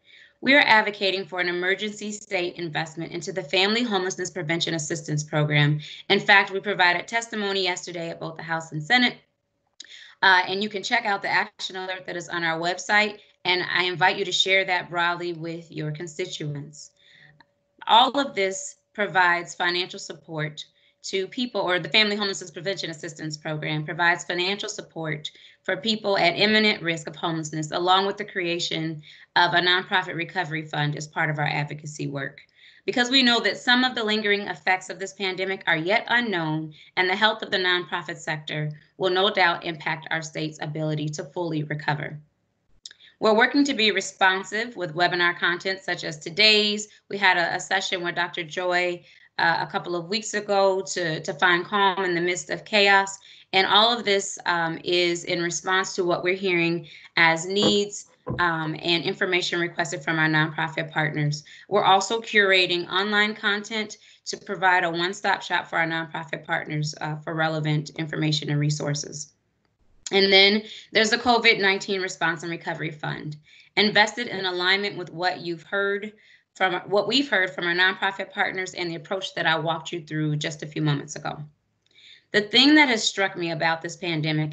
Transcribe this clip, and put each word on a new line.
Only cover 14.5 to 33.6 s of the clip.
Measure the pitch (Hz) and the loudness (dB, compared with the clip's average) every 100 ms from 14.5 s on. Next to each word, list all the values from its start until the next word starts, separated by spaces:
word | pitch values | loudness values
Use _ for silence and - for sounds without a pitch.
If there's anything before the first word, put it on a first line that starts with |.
| 190 185 | 4 4
that | 180 147 | 0 -2
broadly | 170 170 170 175 | 0 0 0 -4
with | 165 165 165 165 | -6 -8 -8 -10
your | 151 151 | -6 -6
constituents. | 151 170 - 180 - 151 143 147 - - _ _ _ - _ - _ _ - - | -6 -8 -8 -8 -6 -6 -8 -10 -16 -20 _ _ _ -20 _ -20 _ _ -10 4
All | 220 262 285 | 6 6 2
of | 247 | -2
this | 196 190 190 - - _ | -2 -2 -4 -12 -18 _
provides | - 202 180 175 170 170 | -4 0 4 4 2 -2
financial | - 175 175 180 202 | -2 0 0 -4 -8
support | - 165 - 156 151 151 - _ _ _ | -14 -16 -10 -6 -6 -8 -18 _ _ _
to | - 190 185 | -6 -4 -4
people, | 262 247 202 | -4 -4 -2
or | 175 180 | 0 0
the | 165 | 2
Family | 220 214 208 | 2 2 0
Homelessness | 202 190 180 | -2 -4 -10
Prevention | 185 165 190 165 | -8 -6 -6 -6
Assistance | 160 170 151 156 151 | -8 -12 -10 -10 -8
Program | 160 151 156 151 | -8 -6 -4 -4
provides | 156 165 170 175 | -4 2 2 2
financial | - 175 180 208 208 | -2 -2 -2 -2 -6
support | - - 165 160 151 - - - _ | -10 -12 -8 -6 -6 -10 -16 -20 _
for | - 180 | -6 -4
people | 220 214 208 196 | -2 -2 0 2
at | 170 160 | 2 4
imminent | 208 214 214 - | 4 4 4 0
risk | 165 160 156 | -2 -4 -6
of | |
homelessness, | 156 175 165 156 156 151 | -6 -4 -4 -4 -6 -4
along | - 180 185 196 | 0 4 4 2
with | 202 | -4
the | |
creation | 208 196 170 170 - 165 160 156 - - - 180 | -6 -4 -2 -2 -2 -4 -4 -8 -14 -20 -2 2
of | 175 | 4
a | 185 | 4
nonprofit | 180 180 185 196 180 165 | 4 2 2 0 0 -6
recovery | 165 190 160 160 | -6 -4 -4 -4
fund | 156 151 147 147 | -4 -2 -2 -4
as | 151 | -6
part | 180 160 | -2 -2
of | 151 | 0
our | 147 | -2
advocacy | 156 147 147 156 147 143 | -2 -4 -8 -12 -8 -8
work. | 139 135 - _ _ - _ - | -6 -10 -12 _ _ -20 _ -4
Because | 247 247 | 0 2
we | 269 | 4
know | 247 233 | 4 4
that | 190 | 0
some | - | -2